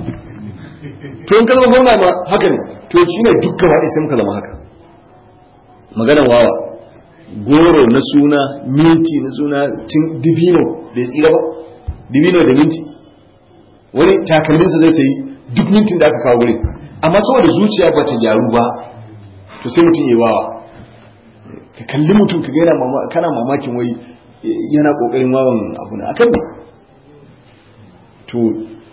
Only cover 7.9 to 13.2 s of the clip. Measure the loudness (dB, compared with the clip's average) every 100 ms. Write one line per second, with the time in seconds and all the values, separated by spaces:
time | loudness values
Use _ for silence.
7.9 | 2 2 2 2 0 -2 -8 -4 2 4
8.9 | 4 0 -2 -6 -6 -4 -2 -4 -6 -4
9.9 | -2 -2 -2 -2 2 2 2 0 -6 -10
10.9 | -8 -6 0 2 2 -2 -10 -18 -14 -14
11.9 | -14 -4 0 2 4 4 4 2 -2 -10
12.9 | -20 -20 _